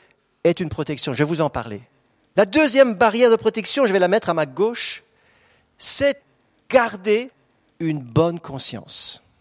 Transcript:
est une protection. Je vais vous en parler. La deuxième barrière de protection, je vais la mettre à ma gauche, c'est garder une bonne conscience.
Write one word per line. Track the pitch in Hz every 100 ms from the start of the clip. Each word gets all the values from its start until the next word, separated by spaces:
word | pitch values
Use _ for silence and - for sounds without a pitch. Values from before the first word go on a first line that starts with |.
| _ _ _ _
est | 170 170
une | 165
protection. | - 151 143 -
Je | 123
vais | 151
vous | 165
en | 151
parler. | 139 113 104 - _ _ _ _ -
La | 202
deuxième | 285 302 254 262 185
barrière | 226 226 247
de | 220
protection, | 220 220 190 285 247
je |
vais | 190
la | 180
mettre | 214 185
à |
ma | 165 147
gauche, | 131 214 233 - - _ _ _ _ _ _ _ -
c'est | - - 277 269 _ _ _ _ -
garder | 254 233 202 202 214 254 _ _ _ _ -
une | 160 151
bonne | 123 117 170 170
conscience. | - 135 - 110 - - - - _ _